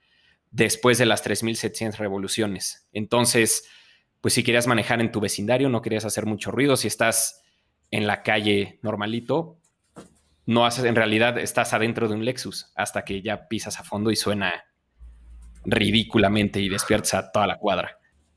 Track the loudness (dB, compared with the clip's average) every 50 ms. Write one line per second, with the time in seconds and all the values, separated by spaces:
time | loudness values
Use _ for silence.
0 | _ _ _ _ _ _ _ _ _ _ 0 0 2 2 2 2 4 4 4 6
1 | 4 4 4 2 0 -2 -2 -2 -2 -4 -4 -4 -4 -6 -6 -4 -6 -6 -6 -4
2 | -6 -6 -4 -4 -6 -4 -2 -2 -2 -2 -4 -6 -8 -8 -10 -12 _ _ -10 -8
3 | -6 0 2 2 2 4 4 4 4 4 2 0 -2 -10 -20 -20 -20 _ _ _
4 | _ _ _ _ -2 0 2 2 2 2 2 2 4 2 2 2 2 0 0 0
5 | 0 0 -2 -2 -2 -2 -2 -4 -2 0 0 2 2 2 0 0 -2 -2 -4 -2
6 | -2 -2 -2 0 0 0 0 0 -4 -6 -2 0 2 2 2 2 0 -2 0 0
7 | 2 2 2 2 0 0 -2 -8 _ _ _ _ _ _ _ _ _ -6 -4 -2
8 | 0 0 -2 -2 0 0 0 2 2 2 2 2 0 -2 -8 _ -6 -6 -4 -4
9 | -4 -4 -4 -6 -4 -2 -2 -2 -2 -4 -10 _ _ _ _ _ _ _ _ -20
10 | -20 -20 _ _ _ _ _ _ -4 0 2 4 4 4 2 0 0 2 4 4
11 | 4 4 4 4 4 2 2 0 -4 -2 0 0 0 0 0 0 0 0 0 0
12 | -2 -2 -2 -2 -2 -4 -4 -6 -6 -10 -10 -12 -14 _ -6 -6 -6 -4 -4 -6
13 | -6 -6 -8 -6 -6 -6 -6 -6 -8 -8 -8 -8 -6 -8 -10 -12 -12 -8 -6 -2
14 | 0 0 0 0 0 -2 -2 -2 -2 -4 -4 -6 -10 _ _ _ _ _ _ _
15 | -20 -20 -20 -20 -20 -20 -20 -20 -20 -20 -20 -12 -4 -2 0 2 2 2 2 2
16 | 0 2 2 2 4 4 4 2 0 0 0 -2 -2 -2 -2 -2 -2 0 0 0
17 | 0 0 -2 -2 -2 -2 0 0 0 0 -2 -2 -2 -2 0 0 -2 -6 -8 _
18 | _ _ _ _ _ _ _